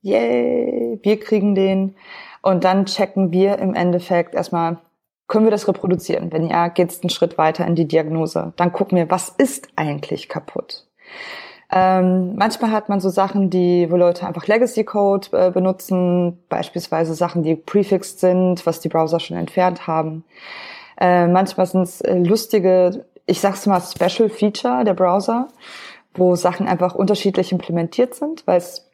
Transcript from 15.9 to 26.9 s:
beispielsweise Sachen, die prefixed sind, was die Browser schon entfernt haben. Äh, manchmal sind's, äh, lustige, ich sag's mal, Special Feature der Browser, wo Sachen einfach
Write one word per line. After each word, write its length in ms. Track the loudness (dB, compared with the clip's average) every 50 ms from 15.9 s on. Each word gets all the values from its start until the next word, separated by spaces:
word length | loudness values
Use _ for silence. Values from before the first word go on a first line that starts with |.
| 0 0 2 2 2 2 0 0 -2 -6 _ _
beispielsweise 640 | -6 -6 -6 -6 -8 -10 -6 -4 -2 -2 -2 -2 -2
Sachen, 300 | -2 -2 -2 0 -2 0
die 100 | 0 0
prefixed 640 | -2 -4 -2 0 0 2 2 0 -2 -2 -6 -8 0
sind, 460 | 2 2 4 4 2 2 0 0 -2
was 140 | -4 -4 -4
die 100 | -6 -2
Browser 300 | 0 0 0 2 0 -2
schon 180 | -4 -4 -8 -8
entfernt 480 | -8 -4 -2 0 0 0 0 -2 -6
haben. 380 | -4 -2 -2 -2 -4 -6 -10 -14 _ _ -20 -20 -18 -18 -16 -16 -18 -18 -20 -20 -20 -6 0
Äh, 280 | 2 4 4 4 4 4
manchmal 360 | 4 4 2 0 0 -2 -2
sind's, 380 | 0 2 0 0 0 -4 -6 -2
äh, 160 | 0 2 2
lustige, 880 | 2 2 2 0 0 0 0 2 4 4 4 6 4 4 2 -2 -12 _ _ -16 _
ich 160 | -2 -2 0
sag's 240 | 0 -2 -2 0 0
mal, 160 | 2 2 2
Special 480 | 0 -4 -4 -2 -2 -2 2 2 0 0
Feature 560 | 2 0 -2 -2 -2 -2 -2 -2 0 2 2
der 80 | 0 2
Browser, 540 | 2 2 2 2 2 0 0 -2 -2 -2 -6 -10 _ -20 -20 -20 -20 -20 -20 -20 -20 _ _ _
wo 220 | 2 2 2 2
Sachen 340 | 2 2 -2 -2 0 -2 -2
einfach 260 | 0 0 0 -2